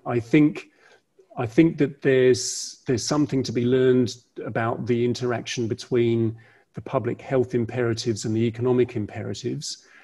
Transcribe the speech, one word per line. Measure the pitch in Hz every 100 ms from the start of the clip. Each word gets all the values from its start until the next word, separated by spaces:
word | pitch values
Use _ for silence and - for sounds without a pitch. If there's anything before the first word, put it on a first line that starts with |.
I | - 120
think, | 110 156 151 151 - _ _ _ _ _ _ -
I | 117
think | - 165 160
that | 139 -
there's, | 143 131 127 120 - - - - -
there's | 117 -
something | 151 143 131
to | 120
be | 117 120
learned | 127 127 127 117 - _ -
about | - 117 117 - 117
the | 120
interaction | 120 117 123 117 - - 113
between | 113 - 123 117 117 113 113 - _ _
the | -
public | - 135 117 -
health | - 135 123
imperatives | 123 110 123 117 113 120 107
and | 117
the | 110 117
economic | 113 127 127 120 113
imperatives. | 104 110 107 107 117 139 - - - -